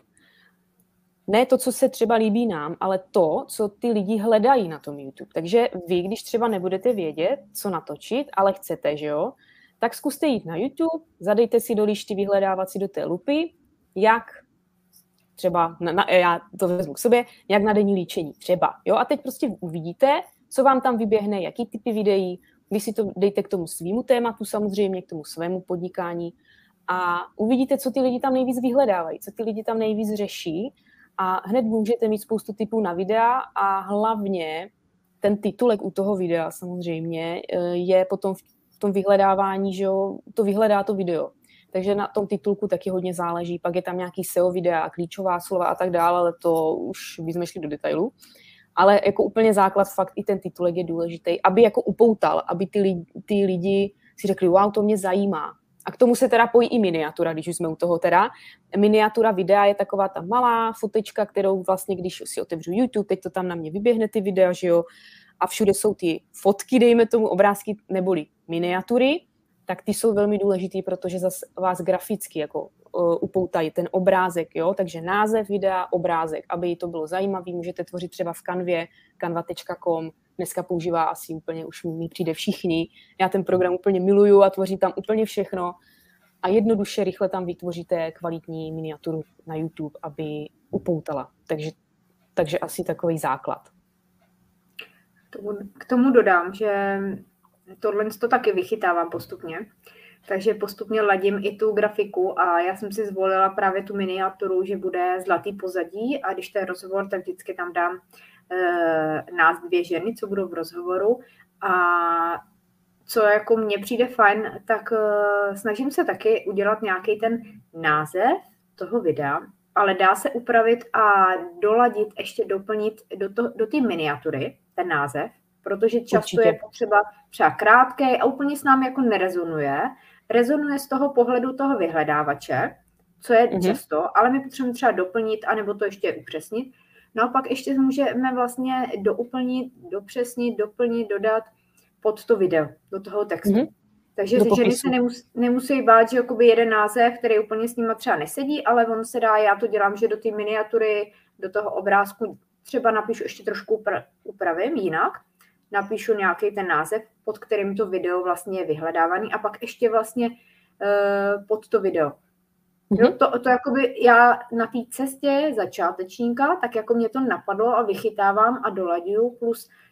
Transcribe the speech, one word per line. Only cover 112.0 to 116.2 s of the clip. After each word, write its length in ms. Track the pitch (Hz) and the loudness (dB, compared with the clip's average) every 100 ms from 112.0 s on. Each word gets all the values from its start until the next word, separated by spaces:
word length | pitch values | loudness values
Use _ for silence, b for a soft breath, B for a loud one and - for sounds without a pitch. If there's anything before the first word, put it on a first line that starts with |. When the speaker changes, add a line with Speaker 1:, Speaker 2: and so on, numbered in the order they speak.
| 170 170 170 - - _ _ _ _ _ - | 2 0 0 -4 -10 _ _ _ _ _ -4
Speaker 2:
co 140 | - | 2
jako 340 | 208 208 208 226 | 4 4 2 0
mně 220 | 214 202 | 2 -4
přijde 280 | 202 233 247 | -2 -2 0
fajn, 560 | 254 208 214 208 196 | 4 4 4 -2 -8
tak, 280 | - 214 202 | -2 -2 0
eh, 640 | 220 214 208 208 202 202 196 | 0 2 2 2 2 0 -2
snažím 340 | 214 208 269 | -4 -2 -2
se 140 | 277 | 0
taky 400 | 311 185 | -2 0